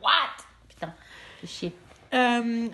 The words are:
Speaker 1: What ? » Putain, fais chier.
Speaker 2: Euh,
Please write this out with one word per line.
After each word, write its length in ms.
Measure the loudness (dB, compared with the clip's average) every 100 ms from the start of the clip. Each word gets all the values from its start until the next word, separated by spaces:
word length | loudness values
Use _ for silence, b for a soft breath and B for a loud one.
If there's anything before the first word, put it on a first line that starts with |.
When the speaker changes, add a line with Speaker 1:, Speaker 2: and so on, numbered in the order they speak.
Speaker 1:
What ? » 80 | 4 4 2 -8 -20 -20 -20
Putain, 260 | -12 -12 -12 B B B B
fais 40 | -14
chier. 260 | -8 -8 -8 -20 -20 -2
Speaker 2:
Euh, 540 | 2 4 2 0 -2 -2